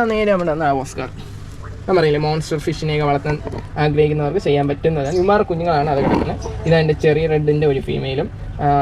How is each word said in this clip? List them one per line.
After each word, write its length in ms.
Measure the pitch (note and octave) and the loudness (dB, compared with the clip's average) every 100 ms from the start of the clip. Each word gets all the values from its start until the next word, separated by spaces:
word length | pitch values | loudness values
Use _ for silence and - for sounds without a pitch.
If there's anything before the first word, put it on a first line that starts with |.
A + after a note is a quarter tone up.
| A#3 | 2
നേരെ 160 | G#3+ G#3 | 2 2
നമ്മുടെ 220 | F#3+ E3+ D3+ D3+ | 2 0 0 0
ആ 20 | C#3 | 0
ഓസ്കാർ. 280 | C3 - C3 - - - - - - - - | -2 -8 -8 -10 -14 -14 -14 -14 -14 -10 0
ഞാൻ 80 | F#3 | 2
പറയില്ലേ, 220 | D#3 D3 | 4 2
മോൺസ്റ്റർ 340 | D3+ D#3 D3+ D#3 | 0 -2 -2 -4
ഫിഷിനെയൊക്കെ 400 | E3+ D#3 D#3 D3+ D3 | -4 -4 -2 0 2
വളർത്താൻ 260 | C#3+ D3+ D3+ - - - D3+ | 0 0 -4 -4 -8 -8 -2
ആഗ്രഹിക്കുന്നവർക്ക് 560 | D3+ D3 D3+ D3+ C#3+ F3+ F3 | 0 2 2 2 0 0 2
ചെയ്യാൻ 160 | C#3+ C#3+ | 2 2
പറ്റുന്നതാണ്. 440 | D3 E3 D#3+ C#3 F3+ | 0 0 0 0 2
ഇവന്മാർ 240 | F#3 G#3 G#3+ | 4 4 2
കുഞ്ഞുങ്ങളാണ് 380 | E3 E3+ D3+ D3+ | 0 0 0 2
അത് 60 | C#3 C#3 | 2 2
കിടക്കുന്നത്. 360 | - - - - - D#3+ | 0 0 -4 -6 -4 2
ഇതാണ് 160 | E3 | 4
എൻ്റെ 120 | D#3+ D3+ | 4 2
ചെറിയ 200 | D#3+ D3+ D#3+ | 2 2 2
റെഡിൻ്റെ 320 | D3+ D3+ D3+ D3+ | 2 2 2 2
ഒരു 80 | C3+ - | 0 -2
ഫീമെയിലും, 400 | C#3 C3+ C3 F#3+ - - - | -4 -2 -4 -4 -8 -10 -2
ആ, 20 | D3 C#3+ | 2 2